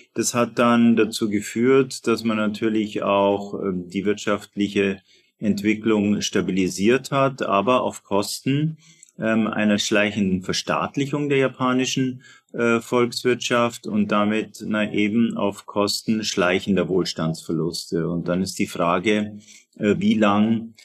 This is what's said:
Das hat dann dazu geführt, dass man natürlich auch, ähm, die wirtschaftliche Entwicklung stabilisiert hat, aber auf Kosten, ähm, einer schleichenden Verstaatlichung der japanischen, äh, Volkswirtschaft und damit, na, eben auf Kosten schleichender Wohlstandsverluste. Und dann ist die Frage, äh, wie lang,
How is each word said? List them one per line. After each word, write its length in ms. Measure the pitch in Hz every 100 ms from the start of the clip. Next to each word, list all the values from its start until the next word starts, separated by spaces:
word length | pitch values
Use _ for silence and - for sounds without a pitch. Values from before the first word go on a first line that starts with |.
| -
Das 200 | - 110
hat 240 | 123 117 113
dann 380 | 120 117 117 110
dazu 340 | 107 - 110
geführt, 800 | 101 - 113 123 135 131 - -
dass 160 | 113
man 140 | 117 107
natürlich 680 | 107 104 113 110 104 107
auch, 520 | 101 101 101 98 101 107
ähm, 280 | 98 90 87
die 160 | 95 98
wirtschaftliche 960 | 104 - 101 - - 101 101 98 98 _ _ _ _
Entwicklung 840 | 110 98 104 107 110 107 104 95
stabilisiert 880 | - 104 90 92 92 - 101 131 135
hat, 300 | 139 135 135
aber 400 | - 98 101 127
auf 240 | 101 - -
Kosten, 720 | 101 104 - - 139 156 156 _ _ _ -
ähm, 280 | 110 113 110
einer 320 | - 107 104
schleichenden 640 | - 104 104 107 98 92
Verstaatlichung 840 | 90 90 - 76 85 - 139 147 147
der 120 | 139
japanischen, 840 | 131 127 127 127 127 - 131 127 - - _
äh, 260 | - 117 117
Volkswirtschaft 1040 | - 123 120 - 156 - - 123 120 - -
und 280 | 107 104
damit, 500 | 107 104 110 107 - 107
na, 280 | 107 104
eben 420 | - 107 113 113 98
auf 300 | 101 98 -
Kosten 580 | 107 104 - - 110
schleichender 640 | 107 - 90 95 101 92 85
Wohlstandsverluste. 1200 | 92 85 - 80 80 - 82 82 82 - 87 82
Und 220 | 85 82
dann 120 | 87
ist 160 | 92 -
die 80 | 98
Frage, 720 | - 85 92 107 107 104 104 - - _ -
äh, 180 | 107 87
wie 160 | 104 110
lang, 580 | 104 101 107 113 113 -